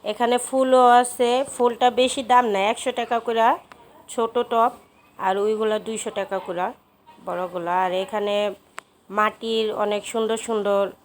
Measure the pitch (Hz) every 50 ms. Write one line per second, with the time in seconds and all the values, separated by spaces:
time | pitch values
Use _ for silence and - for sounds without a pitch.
0 | - 208 208 - 240 233 240 240 240 - 262 262 262 262 254 254 247 247 240 247
1 | 247 247 - - 247 240 240 262 277 - - - 240 240 233 220 254 247 233 233
2 | 254 254 - 285 254 220 247 247 247 226 202 190 190 214 233 - - 262 247 247
3 | 233 - 240 233 226 240 226 226 226 240 311 - - _ - - - - _ -
4 | _ - - - 226 226 226 240 233 233 240 226 226 240 233 - - _ _ _
5 | _ _ _ - - 190 190 202 202 214 220 214 220 214 214 214 - 220 226 220
6 | - 220 202 202 196 190 196 190 190 - 175 175 180 220 262 _ _ _ _ _
7 | _ - - - - 185 175 175 185 175 175 180 170 175 175 185 185 185 180 185
8 | 190 190 214 208 202 208 202 208 208 208 190 - _ _ _ - _ _ _ _
9 | _ _ 190 214 214 214 214 _ 226 226 226 220 220 214 214 - 208 208 208 208
10 | 202 - - 226 220 214 226 220 - - 226 214 202 202 202 196 202 180 - _